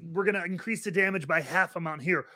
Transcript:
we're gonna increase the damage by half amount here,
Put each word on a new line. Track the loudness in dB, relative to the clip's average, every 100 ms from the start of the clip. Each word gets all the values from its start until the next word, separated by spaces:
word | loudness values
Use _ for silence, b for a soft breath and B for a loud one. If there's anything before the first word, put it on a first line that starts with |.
we're | -6 0
gonna | 2 0
increase | 0 -4 -4 -4 0
the |
damage | 2 2 2 0
by | 0
half | 2 2 2 0
amount | -6 -4
here, | 0 0 -2